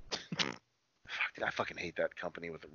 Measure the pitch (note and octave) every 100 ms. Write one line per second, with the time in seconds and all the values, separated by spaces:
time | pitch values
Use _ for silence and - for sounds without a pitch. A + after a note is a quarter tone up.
0 | - - - - C2+ A1+ _ _ _ _
1 | - - - - A2 - G2+ D#2+ F2+ E2+
2 | E2 - F2 - E2+ D#2+ D#2